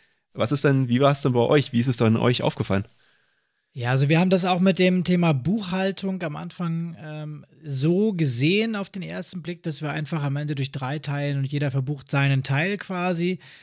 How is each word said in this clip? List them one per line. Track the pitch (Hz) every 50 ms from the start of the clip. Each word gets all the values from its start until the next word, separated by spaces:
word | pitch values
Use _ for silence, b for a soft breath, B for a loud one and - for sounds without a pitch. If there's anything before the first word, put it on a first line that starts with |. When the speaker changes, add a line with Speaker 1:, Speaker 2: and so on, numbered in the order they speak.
| b b b b b b
Speaker 1:
was | _ 135 110 113 147
ist | 135 -
denn, | 147 139 135 131
wie | 120 120 123
war | 143 139
es | 143 -
denn | - 139 123
bei | 120
euch? | 117 - 147 151 135 - -
Wie | 117
ist | 120
es | 131 120
denn | - 120 110 110
euch | - - 123 123 -
aufgefallen? | 120 - - - 104 - 95 98 104 - _ _ _ _ _ _ _ _ _ _ _ _ _ _ _ _ _
Speaker 2:
Ja, | 135 117 123
also | 131 135 143
wir | 139 165 160
haben | 185 185
das | 190 185 185
auch | 180 185 175
mit | 185 190 175 180
dem | 185 185 180 185 165
Thema | - 180 175 175 165 151
Buchhaltung | 127 117 156 202 226 196 175 185 185 190 196 190 - 202 196 190 180 180
am | 151 147
Anfang, | 151 170 175 - - 175 165 165 165 170 170 165 -
ähm, | 156 151 151 151 151 151 151 143 - _ - - -
so | 151 135 131 139 160 175 190 214 220 196
gesehen | 170 160 135 117 117 135 160 190 208 220 226 220
auf | 202 196 -
den | - 196
ersten | 170 160 170 185 180 - - 180
Blick, | 147 165 175 170 -
dass | 165 147 -
wir | 151 147
einfach | 147 156 151 - 175 156 143
am | 143 139
Ende | 143 147 147 151
durch | 139 135 135
drei | - 143 135 127 147 156
teilen | - 147 139 143 143 143 139
und | 139 135 135
jeder | 143 143 147 139
verbucht | 131 139 131 143 147 139 - -
seinen | 143 139 139 139 139 135 131
Teil | - 139 143 165 196 208
quasi, | 185 - - 190 180 180 185 175 165 170 180 185 B B B B B